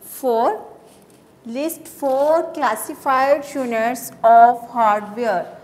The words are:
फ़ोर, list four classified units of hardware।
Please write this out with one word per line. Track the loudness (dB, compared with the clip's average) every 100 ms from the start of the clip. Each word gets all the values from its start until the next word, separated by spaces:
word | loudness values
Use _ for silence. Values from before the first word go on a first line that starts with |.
| -20
फ़ोर, | -6 -2 0 0 -2 -12 -20 -20 -20 _ _ _ _ -12
list | -6 -6 -8 -18
four | -8 -4 0 2 0 -2
classified | -4 -4 -4 -10 -8 -2 0 2 0 0
units | -8 -4 -4 -4 -6 -12 0 6
of | 8 8 4 -6 0
hardware। | 2 0 -4 -6 -4 -4 -6 -16